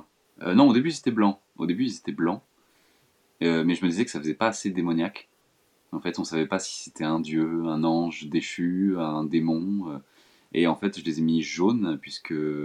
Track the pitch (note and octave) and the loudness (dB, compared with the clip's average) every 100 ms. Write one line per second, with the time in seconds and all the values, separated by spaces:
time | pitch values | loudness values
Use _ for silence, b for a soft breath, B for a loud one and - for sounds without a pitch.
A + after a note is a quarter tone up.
0 | - _ _ - - G2 C#3+ A#2 D#3 D3+ | -6 _ _ -10 2 6 8 8 4 0
1 | - A2 G2+ G2 _ - D#2 F#2 B2+ F2+ | -2 4 4 2 _ -6 -2 0 -2 -4
2 | - C#2+ E2 G#2 _ _ _ _ _ _ | -8 -2 0 0 _ _ _ _ _ _
3 | _ _ _ - E2+ E2 E2 E2+ F2+ E2+ | _ _ _ -2 2 2 2 2 0 0
4 | B2 D#2 D2+ D2+ A2 G#2+ G2+ F2+ E2+ E2 | -2 -2 -4 0 -2 -2 -4 -2 0 0
5 | F2 - - _ _ _ _ _ - D#2 | -2 -4 -20 _ _ _ _ _ -12 -8
6 | F2 - E2 D#2+ D#2+ F#2+ - - - - | -6 -6 -4 -2 0 -2 -4 -12 -14 -8
7 | D#2 E2 D#2 D#2+ D#2+ E2 E2 D#2 D#2+ E2 | -4 -2 -2 -2 0 -2 -2 0 0 0
8 | E2+ D#2 D2+ E2 - - F2 F2+ G2 F2+ | -2 -6 -4 -4 -4 -4 -2 0 0 0
9 | D#2 D#2 D2+ E2 E2 E2 F#2+ G2+ F2 C#2 | -2 -4 0 0 2 0 -2 -4 -6 -10
10 | - b b b b - E2+ D#2 G2+ F2 | -14 b b b b 0 2 2 -2 -4
11 | E2 D#2 D#2+ D#2+ D2+ E2 F#2+ A#2+ F#2 D2 | -6 0 2 2 -2 0 2 2 0 -4
12 | D2 - - D#2 D2+ D2 | -8 -14 -8 -4 -4 -4